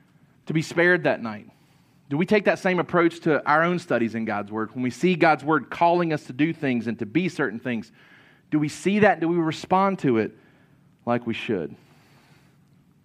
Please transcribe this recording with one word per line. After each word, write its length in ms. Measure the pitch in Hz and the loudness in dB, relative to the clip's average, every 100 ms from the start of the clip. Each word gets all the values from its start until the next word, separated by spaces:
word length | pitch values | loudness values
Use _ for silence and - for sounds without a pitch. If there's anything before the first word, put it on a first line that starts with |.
| _ _ _ _ - | _ _ _ _ -4
to 60 | |
be 80 | 160 | -4
spared 440 | - 170 175 180 | -2 2 4 4
that 180 | 147 - | 2 -2
night. 260 | 113 104 - _ _ _ _ _ - | -4 -12 -16 _ _ _ _ _ -6
Do 80 | 143 | -4
we 80 | 190 | 2
take 180 | 214 196 | 2 2
that 120 | 165 | 0
same 220 | 190 180 | 0 0
approach 400 | 151 180 170 170 | 0 2 2 2
to 260 | 165 139 - | 0 0 2
our 140 | 151 | 2
own 160 | 170 175 | 2 -2
studies 380 | - 123 117 113 | -2 0 0 -4
in 80 | |
God's 260 | 110 104 101 | -6 -6 -6
word? 240 | 110 107 | -6 -6
When 80 | 127 | -6
we 80 | 127 | -6
see 240 | - 180 | 0 0
God's 300 | 170 165 147 | 4 2 2
word 260 | 139 156 - | 0 -2 -2
calling 420 | - 170 175 170 | 0 2 2 0
us 120 | 151 | -4
to 80 | - | -6
do 200 | 127 160 | -2 -2
things 360 | 165 139 120 113 | -2 -2 -2 -4
and 100 | 107 | -6
to 80 | 107 | -4
be 220 | 156 180 | -2 -2
certain 320 | - 127 117 | -2 -4 -4
things, 320 | 131 117 - _ _ - _ _ _ | -6 -6 -8 _ _ -20 _ _ _
do 80 | 151 | -2
we 100 | 147 | -2
see 300 | - 185 208 | -4 0 4
that? 180 | 202 165 | 4 4
Do 100 | 165 | 0
we 80 | 175 | 0
respond 640 | 160 151 - 185 196 190 | 0 -4 0 2 2 0
to 180 | 143 113 | 2 2
it 180 | 104 - _ _ _ _ _ _ 120 | 0 -6 _ _ _ _ _ _ -4
like 200 | 120 117 | -4 -4
we 80 | |
should? 400 | 113 - 98 73 - _ _ _ _ _ _ _ _ _ _ _ _ | -6 -4 -4 -6 -12 _ _ _ _ _ _ _ _ _ _ _ _